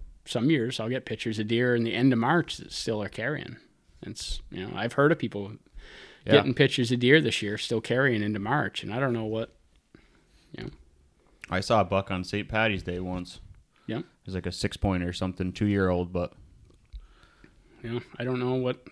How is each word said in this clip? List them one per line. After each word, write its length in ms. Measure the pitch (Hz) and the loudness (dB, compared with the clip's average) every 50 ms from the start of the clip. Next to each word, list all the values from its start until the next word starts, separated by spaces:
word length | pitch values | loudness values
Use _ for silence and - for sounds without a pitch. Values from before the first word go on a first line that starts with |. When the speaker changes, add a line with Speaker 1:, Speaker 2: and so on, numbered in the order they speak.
| - - - - - | -10 -12 -16 -16 -10
Speaker 1:
some 240 | - - 117 117 151 | -6 -2 0 2 4
years 280 | 165 131 113 127 - - | 4 2 2 0 -2 -4
I'll 80 | 110 117 | -4 -4
get 160 | 127 127 - | -4 -4 -4
pictures 320 | - 110 - - 113 107 107 | -6 -8 -4 -4 -4 -2 -2
of 100 | 107 107 | 0 0
deer 260 | 117 117 127 123 120 | 2 2 4 4 4
in 100 | 120 113 | 2 2
the 100 | 117 - | 0 2
end 180 | 120 131 135 | 4 4 6
of 60 | 127 117 | 6 6
March 400 | 113 135 165 175 - - - - | 4 4 4 4 2 0 -4 -12
that 140 | - - | -12 -10
still 300 | - - - - 110 107 | -10 -6 -4 -2 -2 -2
are 60 | 101 - | -4 -6
carrying. 480 | - - 113 135 151 - - - - - - _ _ _ _ _ _ - | -6 -6 -6 -4 -4 -6 -8 -10 -14 -16 -18 _ _ _ _ _ _ -16
It's, 400 | - 98 113 - - - - - - - | -14 -12 -10 -8 -8 -6 -6 -8 -8 -10
you 160 | - 90 95 | -10 -10 -8
know, 60 | - - | -8 -4
I've 180 | 92 110 120 - | -4 -4 0 2
heard 180 | 139 143 151 | 4 4 4
of 60 | 165 - | 4 2
people 340 | - 104 - 101 101 107 110 - _ _ - - - - - - - - - - - | -2 -4 -6 -6 -8 -10 -12 -16 _ _ -20 -18 -18 -18 -18 -20 -20 -20 -20 -8 2
Speaker 2:
Yeah. 60 | - | 6
Speaker 1:
getting 200 | 123 143 - 135 120 | 6 6 6 4 4
pictures 380 | - 139 127 - - 120 113 | 4 4 4 4 2 0 2
of 60 | 127 123 | 2 4
deer 220 | 123 123 147 160 | 6 8 8 8
this 200 | 151 113 - - | 6 4 0 0
year 140 | 107 101 107 | -2 -2 -4
still 240 | 113 - - 120 107 | -4 -2 -2 -2 -2
carrying 420 | - - 120 127 139 135 117 104 | 0 0 2 2 4 4 2 2
into 160 | 104 104 107 104 | 0 0 -2 -2
March, 420 | 98 113 139 151 107 95 - - | -2 0 0 0 0 -2 -4 -8
and 100 | 107 107 | -8 -6
I 80 | 107 127 | -2 -2
don't 120 | 139 127 117 | 0 0 0
know 100 | 113 110 | 0 -2
what, 300 | 107 110 110 113 - - _ _ _ _ _ _ _ - - _ _ _ _ _ _ _ _ _ _ - - | -2 -4 -4 -4 -6 -10 _ _ _ _ _ _ _ -20 -20 _ _ _ _ _ _ _ _ _ _ -14 -12
you 60 | - | -12
know. 60 | - - - - _ _ _ _ _ _ _ _ _ _ _ - - | -12 -14 -16 -20 _ _ _ _ _ _ _ _ _ _ _ -10 -6
Speaker 2:
I 120 | - 95 | -4 -2
saw 200 | 98 - 117 107 | 2 4 4 4
a 40 | 95 | 4
buck 260 | 87 101 98 - - | 4 2 0 0 0
on 120 | 95 92 90 | -4 -4 -4
Saint 240 | - - 104 101 - | -4 -4 -6 -4 -2
Patty's 340 | 110 110 113 110 98 90 | 0 0 2 2 0 -2
Day 160 | 87 90 90 90 | -4 -6 -6 -6
once. 400 | 92 90 92 90 87 - - - - - - - - _ _ _ _ | -4 -6 -6 -6 -8 -10 -12 -16 -20 -20 -20 -20 -20 _ _ _ _
Speaker 1:
Yeah. 120 | - 110 135 | -8 -8 -8
Speaker 2:
It 40 | - - _ _ _ | -8 -10 _ _ _
was, 80 | - 95 | -8 -8
like, 120 | 90 87 | -6 -6
a 60 | 87 | -6
six-pointer 560 | 85 - - 101 - - - 98 92 90 87 87 | -4 -4 -4 -6 -4 -2 0 0 2 0 0 -2
or 40 | 87 | -4
something, 380 | - 92 92 87 - 92 92 | -4 -4 -4 -4 -4 -4 -4
two-year-old, 600 | 90 - 107 104 101 98 95 90 90 87 90 87 | -2 0 0 2 2 4 4 2 2 2 0 -2
but 220 | 92 87 87 - - - - - - - - - - _ _ _ - - - - - - - - _ _ - - _ _ _ _ - - - | -2 -4 -4 -4 -8 -14 -20 -20 -20 -20 -20 -20 -20 _ _ _ -18 -18 -18 -20 -20 -20 -20 -20 _ _ -20 -20 _ _ _ _ -20 -14 -10
Speaker 1:
Yeah, 140 | 113 120 123 - - - | -8 -6 -6 -8 -8 -8
I 60 | - | -6
don't 160 | 123 127 127 123 | -4 -2 -2 0
know 160 | 123 127 127 | 0 0 0
what, 320 | 127 127 127 123 - - - | 0 0 0 -2 -4 -8 -20